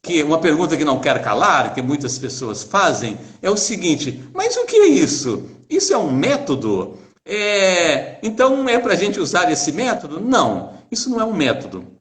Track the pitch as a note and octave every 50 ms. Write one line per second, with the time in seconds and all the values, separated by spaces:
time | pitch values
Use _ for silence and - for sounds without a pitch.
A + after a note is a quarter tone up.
0 | _ - F3 D#3+ D3 D3 D#3+ E3 E3 F3 D3+ D#3 F3+ D#3 D#3+ C#3 D3+ D3 C3 B2
1 | - D3 C3 A#2 - A#2 G#2 A#2 F3 G3+ F3 C#3+ A#2 A2 - C3 B2+ B2 D3 C#3+
2 | C#3 B2 - - C3 A#2 - - C3 A2+ G#2 - - - - G3+ F#3+ E3+ B2+ G2+
3 | - A2+ G2+ - - - - - - F#3 G3+ G#3 - - A#3 F#3 F3+ F3 D3+ -
4 | D3+ C3+ A#2+ - - - - F4+ G4+ A#4 A#4+ A#4+ A#4 A#4 - A4 G#4 F4+ C#4+ -
5 | - - - - - B2+ G#2+ G2 - - - - - _ D#4 F#4+ F#4+ - G4 A#3+
6 | F#3+ D3+ C3 C3 D#3 A#3+ C#4+ - - - C#3 A2+ A2 A2 G2+ F#2+ F#2 - - -
7 | - - _ _ _ - G3 G#3+ G#3 G#3 G#3 G3+ F#3+ F#3+ F#3 F3 E3+ D#3+ D3 C3
8 | - - - - - A3 G#3+ - B3+ C4 C4+ C4+ C4+ B3+ A#3 A#3+ A#3+ A#3+ F#3+ D#3+
9 | F#3+ G3+ G3 G#3 E3+ - - F3+ F3+ - - - - - C#3+ F3 B3 B3+ A3 -
10 | - D3 D3+ E3+ G#3 B3 C4 A3+ D3+ A#2 G#2+ - - - - - - _ - -
11 | - C4 B3 A3+ A3 A3 A3 E3+ D3 B2+ A2 - - - - F#2 F2 - - _